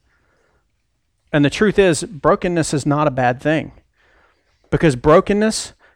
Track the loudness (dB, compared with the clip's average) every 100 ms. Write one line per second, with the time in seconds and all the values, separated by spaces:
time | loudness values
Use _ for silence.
0 | _ _ _ _ _ _ _ _ _ _
1 | _ _ _ -2 0 0 0 2 2 0
2 | -4 -4 0 0 0 -2 -2 -4 -2 0
3 | 0 0 -2 -2 -2 -2 -4 -14 _ _
4 | _ _ _ _ _ _ _ 0 0 0
5 | 4 4 4 0 -2 -4 -10 -18 _